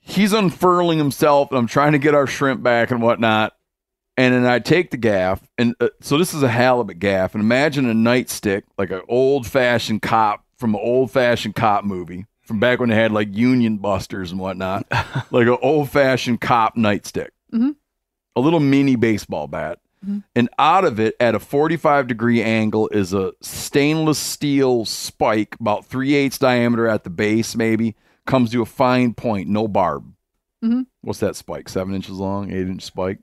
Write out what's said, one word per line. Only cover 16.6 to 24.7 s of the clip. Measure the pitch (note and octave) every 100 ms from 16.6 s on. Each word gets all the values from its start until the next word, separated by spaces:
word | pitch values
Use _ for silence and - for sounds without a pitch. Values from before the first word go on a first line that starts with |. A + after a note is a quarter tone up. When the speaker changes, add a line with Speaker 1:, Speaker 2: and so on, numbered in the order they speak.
| A2 -
Speaker 1:
nightstick, | A2 G2+ - F#2+ D#2 _ _
Speaker 2:
Mm-hmm. | A3+ B3+ D4 _ _ _ _ _ -
Speaker 1:
a |
little | C3+ E3+
mini | C#3 C#3 C#3 B2
baseball | A2+ G#2 - F2 D2
bat, | D#2+ D#2 - _ _
Speaker 2:
Mm-hmm. | F#3+ G3+ -
Speaker 1:
and | - - -
out | C#3+ F3+ F#3
of | G#2+
it, | A2 -
at | A#2+
a | G#2+
forty-five | - C#3+ D#3 E3 D#3+ C#3+ B2+
degree | A#2+ A#2 A#2
angle, | A2 A2 G#2+ A2 A2
is | G#2 F#2
a | G2 F#2 -
stainless | - - - D3 C#3+ D#3+ D#3 C#3
steel | - - D3 C#3 C3+